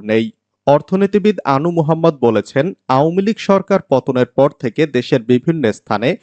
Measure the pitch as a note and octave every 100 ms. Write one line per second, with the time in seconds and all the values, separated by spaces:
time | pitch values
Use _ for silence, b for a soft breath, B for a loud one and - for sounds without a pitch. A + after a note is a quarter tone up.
0 | G#2 A2 A2+ - _ _ - D3 - F#3+
1 | G3 G#3 G3+ F#3 - C3+ E3 E3+ D3+ D#3+
2 | E3 C#3+ A#2 G#2+ - C3+ E3 - - C3
3 | D#3+ F3+ G3 G#3+ - G3 F#3+ G3 - C3
4 | - B2+ B2 - C#3+ - B2+ B2 D#3 B2+
5 | - C3+ A2+ B2 E3 E3 A#2 G2+ - G#2+
6 | B2 G3+